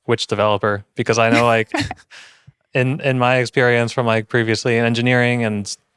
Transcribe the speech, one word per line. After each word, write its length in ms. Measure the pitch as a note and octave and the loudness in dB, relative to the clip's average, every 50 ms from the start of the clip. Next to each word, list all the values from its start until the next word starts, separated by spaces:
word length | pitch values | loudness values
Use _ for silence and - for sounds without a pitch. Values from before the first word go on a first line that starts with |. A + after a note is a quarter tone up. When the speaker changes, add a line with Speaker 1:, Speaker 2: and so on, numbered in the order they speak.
| _ | _
Speaker 1:
which 240 | - A#2 - - - | -2 -2 -2 -2 -4
developer? 560 | A2 G2+ G#2 G#2+ G#2 G2 - G#2+ G#2 G2+ - - _ | -2 0 2 2 2 0 0 -2 -2 -4 -6 -10 _
Because 240 | - A#2+ - A2+ A#2 | -6 -2 0 2 2
I 120 | A2+ A2+ | 2 4
know, 160 | A#2 A#2 A#2+ | 4 4 4
like, 260 | A#2+ A2+ A2+ A2 - - D4 - - - - _ _ - - - | 4 2 2 0 -2 -4 -4 -4 -4 -8 -12 _ _ -20 -20 -20
Speaker 2:
<laughs> 500 | - - _ _ - _ _ _ _ - | -20 -20 _ _ -20 _ _ _ _ -4
Speaker 1:
in, 260 | C3+ B2+ C3 C#3 E3+ | -2 -2 0 -2 -2
in 180 | - C#3 C3 B2+ | -2 -2 0 0
my 200 | B2 B2 C3 B2+ | 2 2 2 0
experience 560 | A#2+ A2+ - C#3+ B2 B2 A#2+ A#2+ A#2 A2+ - | 0 -2 0 0 2 2 2 2 0 -2 -2
from, 120 | - A#2+ | -2 -2
like, 220 | A#2 A2 A2 G#2+ - | 0 0 -2 -2 -2
previously 500 | - A#2+ A2+ A2+ A2 - - B2+ A#2 A#2 | -2 -2 0 0 -2 -2 -2 -2 0 0
in 60 | A#2 | 0
engineering 640 | A#2 A#2+ A2+ A#2+ B2+ B2+ B2 A#2+ A#2+ B2 A#2+ A#2 | 0 0 0 0 2 2 2 2 0 0 -2 -2
and 280 | A2 G#2+ G#2 G2 - - - _ _ _ | -4 -4 -6 -6 -8 -12 -16 _ _ _